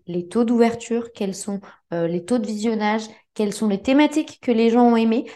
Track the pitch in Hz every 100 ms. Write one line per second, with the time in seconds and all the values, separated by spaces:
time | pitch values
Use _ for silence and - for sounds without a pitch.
0 | - 175 175 220 233 240 233 233 - 233
1 | 233 - 196 180 - 202 - - - 170
2 | 165 175 175 247 208 214 220 220 208 220
3 | 220 - _ - 208 196 214 196 220 277
4 | 294 294 302 - - 226 226 240 240 233
5 | 226 226 -